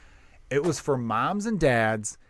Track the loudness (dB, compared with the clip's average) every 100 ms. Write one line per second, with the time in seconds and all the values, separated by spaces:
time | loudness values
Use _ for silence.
0 | -20 -20 -20 -18 -4 -2 0 -2 -2 -2
1 | 0 0 0 -2 -2 0 2 4 2 0
2 | -6 -14